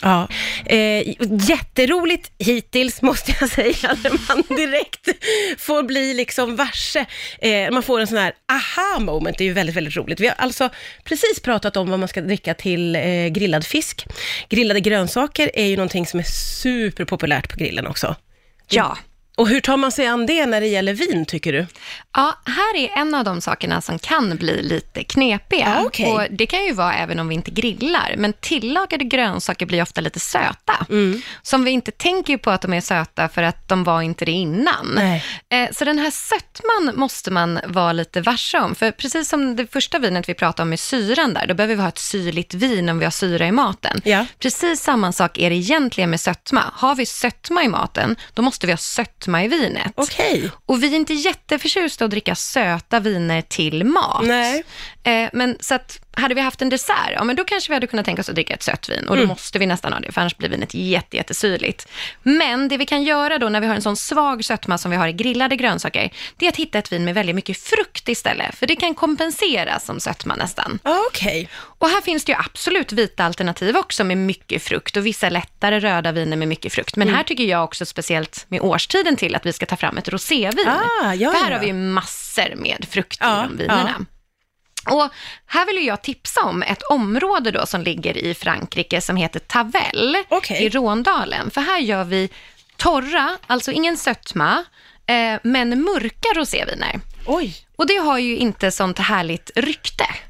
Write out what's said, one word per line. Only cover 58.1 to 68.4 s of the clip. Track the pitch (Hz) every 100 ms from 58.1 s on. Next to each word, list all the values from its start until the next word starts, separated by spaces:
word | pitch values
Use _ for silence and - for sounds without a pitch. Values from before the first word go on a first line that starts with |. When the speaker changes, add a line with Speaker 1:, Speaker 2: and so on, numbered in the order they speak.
| 170
Speaker 2:
oss | -
att |
dricka | 165 -
ett | -
sött | - - -
vin. | - -
Och | 269
då |
Speaker 1:
Mm. | 214
Speaker 2:
måste | 185 - 196
vi | 190
nästan | 175 -
ha | -
det, | -
för | -
annars | 175 -
blir | -
vinet | - -
jätte, | - 185 180 - -
jättesyrligt. | - - 214 180 - - - - - -
Men | 254 302 302 247 277
det | 269
vi | 277
kan | 285
göra | 285 294 294 311
då | 226
när | 214
vi | 226
har |
en | 208
sån | 208 208
svag | - 302 285 247
sötma | - 220 - 175
som | 180
vi | 175
har | 165
i |
grillade | 170 240 240 262 262
grönsaker, | 247 170 - - 208 - - -
det | 349
är |
att | 320
hitta | 311 214
ett | -
vin | 175
med | 175
väldigt | 185 190 180
mycket | - 185
frukt | - 440 403 - -
istället. | 233 - -